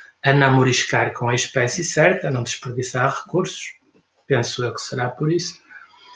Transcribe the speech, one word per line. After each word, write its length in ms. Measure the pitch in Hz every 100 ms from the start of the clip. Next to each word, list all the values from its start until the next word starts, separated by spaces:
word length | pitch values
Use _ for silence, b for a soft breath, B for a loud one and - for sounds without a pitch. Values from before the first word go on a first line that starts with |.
| B B
a 100 | 139
namoriscar 800 | 139 139 131 131 123 - 120 117
com 160 | - 120
a 60 | 120
espécie 480 | - 135 120 -
certa, 480 | 160 - 165 190 156
não 120 | 127
desperdiçar 800 | 117 - 127 120 127 127 131 -
recursos, 500 | - 165 185 - - - _ _ _ _ -
penso 360 | 131 117 -
eu 100 | 123
que 80 | -
será 280 | - 127 123
por 220 | - 156
isso, 300 | 170 170 - B B B B B